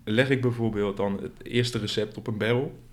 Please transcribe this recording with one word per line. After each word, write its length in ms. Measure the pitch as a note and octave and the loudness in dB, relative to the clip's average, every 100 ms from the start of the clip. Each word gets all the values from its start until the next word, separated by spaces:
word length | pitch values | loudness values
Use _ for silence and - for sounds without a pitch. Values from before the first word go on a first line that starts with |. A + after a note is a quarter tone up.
leg 260 | - G#2+ C3+ | 0 2 4
ik 100 | C3 | 4
bijvoorbeeld 560 | B2 A#2+ A2+ G#2 G#2 G2 | 2 2 0 2 0 0
dan 260 | G2+ G2 | -2 -2
het 220 | - - - | -6 -12 -4
eerste 320 | A#2+ A#2+ A#2+ | 0 0 0
recept 380 | G#2 - G#2+ - | -2 -2 -4 -4
op 100 | A2 | -6
een 120 | G#2+ | -2
barrel. 400 | G#2+ A#2+ D3+ - - | 2 2 0 -8 -18